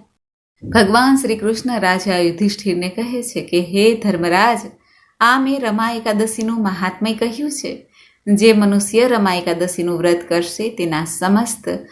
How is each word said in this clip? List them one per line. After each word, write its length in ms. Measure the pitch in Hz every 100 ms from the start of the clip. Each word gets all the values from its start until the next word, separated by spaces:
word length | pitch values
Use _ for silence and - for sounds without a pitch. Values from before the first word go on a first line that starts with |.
| _ _ _ _ _ _ -
ભગવાન 480 | 233 196 233 262 269
શ્રી 200 | 247 220
કૃષ્ણ 440 | 208 220 247 226
રાજા 380 | 185 185 196 180
યુધિષ્ઠિરને 680 | 170 170 202 - 196 175 180
કહે 340 | 226 240 247
છે 180 | 240 165
કે, 180 | 151 175
"હે 340 | 175 196 214
ધર્મરાજ, 640 | 220 208 175 170 180 233 226 - - _ _ _ _
આ 200 | 233 262
મેં 200 | 262 277
રમા 320 | 233 214 226
એકાદશીનું 720 | 233 226 208 220 226 220 233
મહાત્મ્ય 520 | 202 180 190 - 220
કહ્યું 360 | 220 233 226 294
છે. 360 | - - - - _ _ _ 202
જે 180 | 202 220
મનુષ્ય 560 | 208 202 202 202 220 247
રમા 260 | 226 190
એકાદશીનું 640 | 180 175 165 180 180 170 165
વ્રત 220 | 175 170 -
કરશે, 400 | 170 170 - 226
તેના 360 | 226 170 156
સમસ્ત 640 | 160 - 185 208 240 - - 180 -